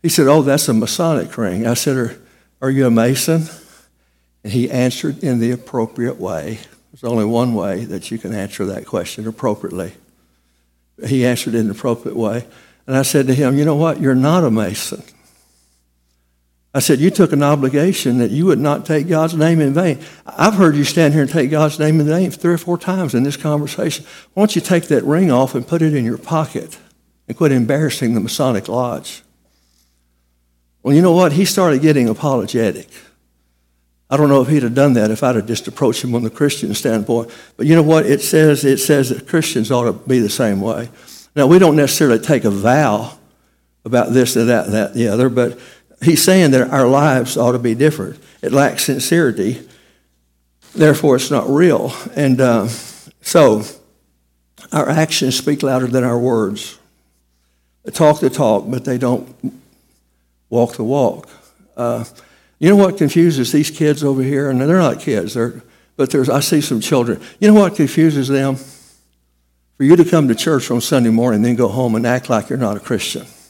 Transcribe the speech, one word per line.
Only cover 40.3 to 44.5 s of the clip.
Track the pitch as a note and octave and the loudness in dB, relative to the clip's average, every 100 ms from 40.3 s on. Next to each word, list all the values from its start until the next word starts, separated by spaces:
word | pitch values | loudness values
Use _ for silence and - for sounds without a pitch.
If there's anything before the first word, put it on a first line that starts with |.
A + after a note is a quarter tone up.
| - A#2 G2 | -2 -2 -2
way. | G2 - A#2+ - - - - | -4 -6 -10 -18 -20 -20 -12
Now, | - C3+ | 0 4
we | F3+ | 6
don't | F3+ | 6
necessarily | D3+ C#3 - D3+ A2+ | 4 2 2 2 2
take | - C#3 | 2 0
a | A2+ | 0
vow | G2 G#2+ C3+ C#3+ G#2+ A#2 - _ _ _ _ _ _ | 0 2 2 2 -2 -6 -16 _ _ _ _ _ _
about | A2+ A#2+ A2+ | -2 -2 2
this | B2 B2 B2 | 2 2 0
and | A#2 | 2